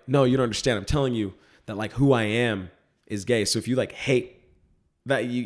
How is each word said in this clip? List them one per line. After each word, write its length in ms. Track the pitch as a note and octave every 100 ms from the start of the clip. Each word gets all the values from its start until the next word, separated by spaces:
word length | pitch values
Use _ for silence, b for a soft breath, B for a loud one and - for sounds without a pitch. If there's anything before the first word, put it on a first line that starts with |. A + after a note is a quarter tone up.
| -
"No, 160 | C#3
you 140 | B2+ C3
don't 60 |
understand. 340 | A#2+ G#2 C3+ G#2+
I'm 80 | -
telling 280 | D3+ C3+
you 200 | A#2 G2+ - b b -
that, 120 | G2+
like, 160 | G#2+
who 200 | B2 C#3
I 100 | B2
am 460 | G#2+ A2+ A#2+ G2+ F2+ - _ _ -
is 180 | G#2 F#2+
gay. 200 | A#2 G2+
So 140 | A2+
if 80 | A2
you, 80 | B2+
like, 160 | G2+
hate 460 | - - C#3 - - _ _ _ _ _ _ -
that, 200 | C3 A#2+
you, 180 | B2